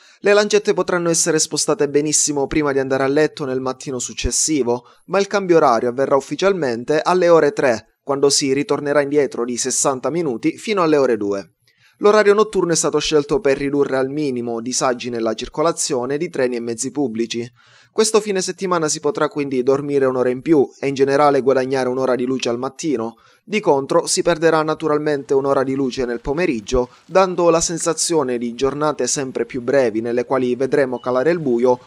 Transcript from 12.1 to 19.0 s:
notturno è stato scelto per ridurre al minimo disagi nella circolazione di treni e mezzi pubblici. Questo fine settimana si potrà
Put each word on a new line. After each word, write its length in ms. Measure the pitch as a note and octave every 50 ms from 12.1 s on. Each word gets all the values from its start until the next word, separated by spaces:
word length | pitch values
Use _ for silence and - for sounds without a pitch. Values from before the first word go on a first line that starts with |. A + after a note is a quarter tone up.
| G#3+ G#3+ G3+ G3+ G3+
notturno 380 | G#3+ G#3+ G#3+ - F#3+ F3+ E3+
è 40 | E3
stato 220 | D#3+ - D3 C3+ D3
scelto 420 | D3 - D#3 D3+ C#3+ - D#3 C3
per 160 | - C#3 C3+
ridurre 400 | C#3 C#3+ C#3 C#3+ C#3+ C#3 C3+ C3
al 140 | C3 C3+ C3+
minimo 500 | C#3 D3+ D3+ C#3 B2 A#2+ A#2 A#2+ A#2 A2+
disagi 480 | A#2 B2+ A#2+ - - C3 B2 A#2+ A2 B2
nella 260 | A#2+ A#2 A2+ A2+ A2+
circolazione 840 | - B2+ - - D#3 D3+ E3+ E3+ - - - D3 B2 A#2+ C3 C#3+ D3
di 100 | F3 E3+
treni 280 | - D3 B2+ B2 B2
e 40 | A#2
mezzi 300 | A#2 A#2 A#2 A2+ - C3
pubblici. 580 | B2+ C#3+ C#3+ A#2 A2 A2 A#2 A2+ - A#2 A#2 A#2+ - _ _ _ _ _ _ _
Questo 280 | _ - A3 A3 A3 G#3+
fine 200 | G#3+ G#3+ G3 F#3
settimana 480 | F3+ F#3+ F3+ - F#3+ F#3 F3+ E3+ D#3 D3+
si 100 | -
potrà 300 | D#3